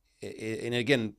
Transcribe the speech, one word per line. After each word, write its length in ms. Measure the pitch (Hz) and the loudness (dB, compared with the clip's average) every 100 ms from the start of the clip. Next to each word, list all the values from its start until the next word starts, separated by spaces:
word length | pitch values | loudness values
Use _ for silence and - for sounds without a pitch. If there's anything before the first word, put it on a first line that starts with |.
| _ _ | _ _
i-, 60 | 104 | -10
i-, 320 | 104 110 110 | -6 -4 -4
and 120 | 117 120 | -2 0
again, 400 | 117 135 110 | 4 4 2